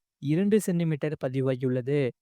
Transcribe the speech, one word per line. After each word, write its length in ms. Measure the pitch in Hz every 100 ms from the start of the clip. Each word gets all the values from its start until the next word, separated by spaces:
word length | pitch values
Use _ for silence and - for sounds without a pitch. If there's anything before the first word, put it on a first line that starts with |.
| _ _
இரண்டு 360 | 143 160 202 214
சென்டிமீட்டர் 560 | - 170 165 151 156 143
பதிவாகியுள்ளது. 800 | 135 135 131 127 127 127 120 147 123 -